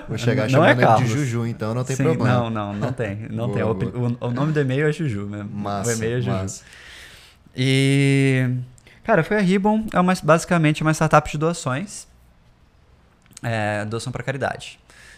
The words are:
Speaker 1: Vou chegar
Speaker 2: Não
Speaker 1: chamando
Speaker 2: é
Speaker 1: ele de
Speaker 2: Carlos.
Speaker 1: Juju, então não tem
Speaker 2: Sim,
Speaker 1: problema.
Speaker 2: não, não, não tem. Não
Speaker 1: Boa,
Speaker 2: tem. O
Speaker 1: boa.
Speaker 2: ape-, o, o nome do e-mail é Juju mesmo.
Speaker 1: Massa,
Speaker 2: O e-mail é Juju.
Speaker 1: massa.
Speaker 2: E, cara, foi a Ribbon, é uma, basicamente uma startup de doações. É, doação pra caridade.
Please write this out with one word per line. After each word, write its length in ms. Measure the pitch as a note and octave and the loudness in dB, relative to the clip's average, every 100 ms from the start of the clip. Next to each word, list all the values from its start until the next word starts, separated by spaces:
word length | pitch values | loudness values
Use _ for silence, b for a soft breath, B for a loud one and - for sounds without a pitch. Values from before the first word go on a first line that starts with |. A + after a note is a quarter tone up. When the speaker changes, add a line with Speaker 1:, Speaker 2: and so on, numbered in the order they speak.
| - | 0
Speaker 1:
Vou 100 | A2 | -4
chegar 240 | A#2+ G#2 | 0 0
Speaker 2:
Não 80 | A2 | 2
Speaker 1:
chamando 160 | C3 F#3 | 4 4
Speaker 2:
é 40 | |
Speaker 1:
ele 80 | F#3+ | 6
de 60 | - | 6
Speaker 2:
Carlos. 220 | A2 A#2+ | 4 4
Speaker 1:
Juju, 360 | C3 C3+ A#2 A#2 | 0 -2 -2 -4
então 260 | A#2 A2 | -4 -4
não 100 | A#2+ | -4
tem 100 | B2+ | -2
Speaker 2:
Sim, 80 | C3 | 0
Speaker 1:
problema. 380 | - - A#2 B2 | 0 2 2 2
Speaker 2:
não, 100 | A#2 | 0
não, 240 | A2 G2+ | -4 -4
não 180 | G2+ A#2+ | -4 -4
tem. 360 | B2+ G#2+ G2+ A2 | -4 -6 -6 -8
Não 160 | G#2+ A#2+ | -6 -4
Speaker 1:
Boa, 80 | |
Speaker 2:
tem. 80 | A#2 | -2
O 120 | A2 | -2
Speaker 1:
boa. 340 | F#2+ G2 B2 A#2+ | -2 -4 -2 -4
Speaker 2:
ape-, 160 | A#2+ | -2
o, 20 | A#2+ | -4
o 40 | |
nome 200 | A#2+ D3+ | -2 0
do 60 | D3+ | 0
e-mail 280 | C3 C3 D3+ | 0 0 -2
é 40 | |
Juju 340 | D3+ D3+ G2+ G2+ | -2 -4 -4 -6
mesmo. 200 | G#2 G2+ | -8 -8
Speaker 1:
Massa, 420 | G2+ G#2 G2+ A2+ | -8 -6 -4 -2
Speaker 2:
O 20 | |
e-mail 220 | A2+ A2+ B2 | -2 -2 -2
é 20 | |
Juju. 100 | B2 F#2+ | -2 -4
Speaker 1:
massa. 280 | F#2+ - B B B B B B B B _ - | -6 -10 B B B B B B B B _ -2
Speaker 2:
E, 920 | C3 C3+ C3+ C#3 C#3 C#3 C3+ C3 B2+ B2+ B2 - b b | 2 4 4 4 4 4 4 2 0 -2 -6 -16 b b
cara, 200 | - G3 | 0 2
foi 140 | D#3 G#3+ | 2 2
a 20 | |
Ribbon, 460 | F3+ G3 G#3 A3 A3 | 2 2 2 0 0
é 80 | F3+ | 2
uma, 140 | F3+ F#3 | 2 2
basicamente 600 | D3+ E3 - F3 D3+ D#3 | 4 2 2 2 2 2
uma 100 | D#3 | 0
startup 380 | D3+ D#3 D3+ D3+ | 2 4 4 2
de 80 | D3+ | -2
doações. 680 | D#3+ E3+ C3 C3 G3+ - - _ _ _ _ _ _ _ _ _ _ _ _ - | -2 -2 -6 -6 -8 -14 -18 _ _ _ _ _ _ _ _ _ _ _ _ -10
É, 420 | A#2+ A2+ G#2 G#2 G#2+ | -4 -2 -2 -2 -4
doação 260 | A2+ B2+ | -6 -8
pra 100 | - | -8
caridade. 560 | - C3+ A2+ - - - _ b b | -6 -4 -4 -6 -12 -20 _ b b